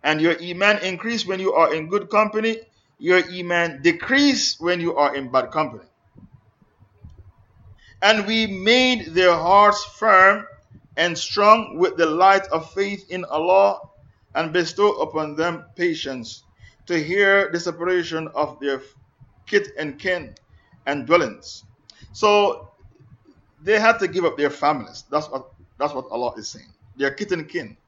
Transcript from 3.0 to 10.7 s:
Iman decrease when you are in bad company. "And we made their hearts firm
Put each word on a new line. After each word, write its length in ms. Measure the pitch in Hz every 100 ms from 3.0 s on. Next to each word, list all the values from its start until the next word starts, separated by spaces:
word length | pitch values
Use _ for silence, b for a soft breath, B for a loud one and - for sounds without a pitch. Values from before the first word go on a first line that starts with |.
| 156 180 170
Iman 520 | 180 175 175 170 139
decrease 760 | 160 170 - 269 285 254 - -
when 220 | 170 175
you 160 | 170 160
are 180 | 143
in 160 | 131 131
bad 200 | 123 -
company. 340 | 160 143 110 - _ _ - - _ _ _ _ _ _ _ - - - _ _ _ - - b b
"And 260 | 196 311 294
we 200 | 220 220
made 680 | 190 196 247 254 240 160
their 240 | 165 180 165
hearts 480 | 170 202 208 208
firm 600 | - - 214 190 190 214 - - _